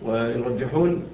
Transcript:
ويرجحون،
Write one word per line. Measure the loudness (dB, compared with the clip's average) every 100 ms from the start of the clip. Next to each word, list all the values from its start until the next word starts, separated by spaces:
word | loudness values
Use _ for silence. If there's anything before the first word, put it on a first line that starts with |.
ويرجحون، | -2 0 0 0 -2 -2 0 2 2 2 -4